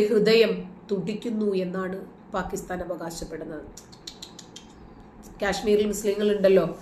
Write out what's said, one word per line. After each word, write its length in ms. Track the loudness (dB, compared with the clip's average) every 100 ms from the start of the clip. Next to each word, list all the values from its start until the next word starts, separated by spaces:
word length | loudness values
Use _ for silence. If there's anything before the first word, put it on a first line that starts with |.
| 4
ഹൃദയം 420 | 4 6 6 6 2 -8 -14 -6
തുടിക്കുന്നു 600 | -4 -2 -6 -4 -2 0 0
എന്നാണ് 340 | -2 -4 -6 -8 -12 -18 -8 -6
പാകിസ്ഥാൻ 440 | -4 -6 -6 -8 -6
അവകാശപ്പെടുന്നത്. 800 | -8 -8 -10 -10 -10 -10 -12 -14 -18 -20 -20 -18 -16 -18 -18 -20 -20 -20 -20 -20 -20 -20 -20 -20 -6
കാശ്മീരിൽ 460 | -4 -2 2 2 2
മുസ്ലിങ്ങൾ 360 | -2 -2 0 2 4
ഉണ്ടല്ലോ, 280 | 6 6 4 -4